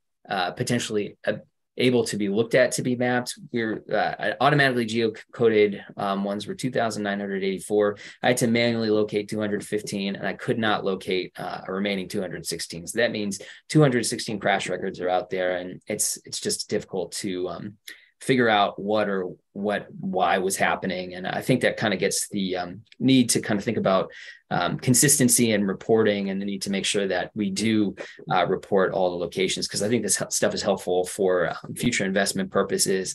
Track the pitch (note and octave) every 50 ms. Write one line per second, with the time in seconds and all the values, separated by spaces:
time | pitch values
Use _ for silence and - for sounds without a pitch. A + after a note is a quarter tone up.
0 | _ _ _ _ - - G#2 F#2+ F2 F2+ F2 - - - B2 A#2+ - - A2 G#2
1 | G2 - - _ - A2 - - - _ _ _ _ _ - - A#2+ B2+ B2 A#2
2 | A2+ - A#2+ G#2 G#2 G2 G2 A2 A2+ - - C3 B2 B2 - - B2 B2+ B2 A#2+
3 | B2 B2 B2 B2 B2 - - G#2+ G2 - - A#2 A2+ A2+ G#2 - - - G#2+ G#2
4 | F2 E2 - - - G#2+ G#2+ - C3 C#3 D3+ D3 C#3 C3+ B2 B2 A#2 G#2+ A2 A#2
5 | A2+ A2 - - - _ - - A#2+ A2+ G#2+ G#2 G#2 G2+ G2 G2 - - - -
6 | G2+ G2+ G2 G2 G2+ G2+ G2+ G#2 G2+ G2+ F#2+ - - B2+ B2 A#2+ A#2 A2+ G#2+ G#2+
7 | G#2 G2+ G2+ G2+ G2+ G2 G2 F#2+ G2 G2 F#2+ F2 - - G#2+ G#2 G#2 G#2 G2+ -
8 | - - - - - B2+ B2+ - B2+ A2+ A2+ A#2 A#2 A#2+ A#2 A2+ A2+ G#2+ G#2+ G#2+
9 | G#2+ G#2 A2 G#2 G2+ - G#2+ G#2+ G#2+ G#2 G2+ G2 - - G#2+ G#2 - - G#2+ G2+
10 | G2 G2+ G2 - G2+ G2 F2+ - - B2+ A#2+ A#2 A2 G#2+ G2+ - - G2 F#2+ F#2
11 | - G2+ F#2 F#2 F2 E2+ - - F#2 F2+ - - - - F#2+ G2 G2+ G#2 G2 F#2+
12 | F#2 F2+ - G#2 F#2 F2 F2 E2 D#2+ - E2+ E2 - - F2 E2 F2 E2 - A2
13 | A#2+ A2+ - G#2+ G#2 G2+ G2 - - - - - _ - - D#3 D3+ C3+ A#2+ A#2+
14 | G#2+ - B2 A2 - - A2 G2 - G2+ G2 F#2+ - F#2 F2+ F2+ F#2 F#2+ D#2+ -
15 | F2 F2+ F2+ F2+ F2+ - F#2+ F#2 F2+ F2+ F2+ F2+ F2+ F2+ F#2 F#2 _ - G#2+ G#2
16 | - - - - - - - - - - - - - - - G2+ - - - F#2+
17 | F2 - - - - G2 F#2 F2+ F2+ F2+ E2+ F2+ - G#2 - _ - - - -
18 | _ _ _ - - - C#3 B2 A#2+ A2+ G#2+ G#2 G2+ G2 - - G2 G2+ G#2+ G#2+
19 | G#2 G2+ G2 F#2+ F2+ F2+ - - _ _ - G2+ G2 G#2 G2+ F#2+ - - - -
20 | F#2+ F#2+ F#2 F#2 F2+ E2+ F#2 G2 F#2 F#2+ F#2+ - F#2+ E2+ E2+ - F#2+ F#2 F2 F#2
21 | F2+ F2+ F2+ F#2 F#2 - - G2+ - - C3 - A2+ G2+ - - A#2 G#2+ G2 F2
22 | G2 F#2+ - - - - - G2+ F#2+ F2+ F2+ F2+ F2+ F2 F2+ G#2 - _ - -
23 | - C3 C3 B2+ A#2+ A#2 - G#2+ - - G#2+ G2+ - A#2+ G#2 G#2+ F#2+ G2 F#2+ F#2
24 | - - - - - - - - _ - - F#2 F2 E2+ D#2+ - - B2+ B2 -
25 | - C#3+ - - B2+ A#2+ - - A#2 A2+ G#2+ G2 G2+ G2 F#2+ F#2+ - - A2+ A2
26 | G#2+ G#2 G#2 G2+ G2 G2 F#2+ G2 G2+ G2+ G2+ G2 - G2+ G2 G2 G2 - - G2+
27 | G2+ F#2+ F#2 F2 F2 - - A2 G#2 G2 F#2+ G#2 A2 A2+ A2 G#2+ G#2 F#2+ - -
28 | - - - - - - F2+ F2+ F2 F#2 F#2 - - - G#2 F#2+ F#2 E2+ F2 F#2
29 | F#2 F2+ F2 F2 F2 E2+ - F#2+ F#2+ F2 - - F2+ - - G2+ G2+ G#2+ B2 A#2
30 | G2+ G2 - - - - - - A#2+ G#2 G2 F#2 - G#2+ F#2+ - - - F2+ F2+
31 | F2+ - - - G2 F#2 F2+ F2+ E2 - - - - - A#2+ - - B2 A#2 -
32 | G2+ F#2+ F#2+ G2+ G2 - - G2 F#2+ F#2+ - G2 G2 - G2 F#2+ - G2 G2 F#2+
33 | F#2 F2+